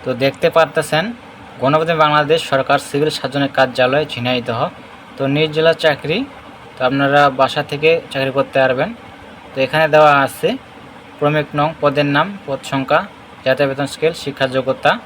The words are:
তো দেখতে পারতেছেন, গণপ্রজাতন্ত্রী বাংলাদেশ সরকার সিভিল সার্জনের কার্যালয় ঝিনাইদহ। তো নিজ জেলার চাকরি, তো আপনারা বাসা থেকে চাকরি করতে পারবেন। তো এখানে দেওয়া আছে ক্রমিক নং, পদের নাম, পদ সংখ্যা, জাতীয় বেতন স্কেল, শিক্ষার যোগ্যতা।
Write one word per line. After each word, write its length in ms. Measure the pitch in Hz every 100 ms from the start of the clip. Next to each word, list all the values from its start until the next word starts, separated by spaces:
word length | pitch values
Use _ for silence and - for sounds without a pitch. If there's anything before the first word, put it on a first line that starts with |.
তো 100 | -
দেখতে 360 | 120 135 - 170
পারতেছেন, 600 | 165 156 165 147 156 202 233 - - - -
গণপ্রজাতন্ত্রী 360 | 127 156 160 160
বাংলাদেশ 460 | 151 147 143 160
সরকার 360 | - 135 135 143
সিভিল 320 | - 143 151
সার্জনের 380 | 147 131 139 139
কার্যালয় 560 | 135 131 120 127 139
ঝিনাইদহ। 640 | 156 - 123 127 120 113 165 - - - - -
তো 100 | 139
নিজ 260 | 143 156
জেলার 220 | 151 160
চাকরি, 500 | 160 160 143 139 180 277 - - - - -
তো 60 |
আপনারা 460 | 127 139 139 143 143
বাসা 320 | 131 131 151
থেকে 380 | 147 143 156 165 -
চাকরি 200 | 139 135
করতে 280 | 131 135 135
পারবেন। 360 | 131 127 175 233 - - - - -
তো 60 | -
এখানে 280 | 135 156 156
দেওয়া 320 | 151 151 143
আছে 360 | 135 - 170 262 - - - - - -
ক্রমিক 280 | 147 151 147
নং, 180 | 147 151 160
পদের 260 | 143 139 143
নাম, 320 | 143 180 196 -
পদ 120 | 135
সংখ্যা, 420 | - 135 131 151 202 - - -
জাতীয় 240 | 131 131 139
বেতন 180 | 135 139
স্কেল, 260 | - 156
শিক্ষার 380 | 160 143 139 135
যোগ্যতা। 480 | 131 131 131 143 214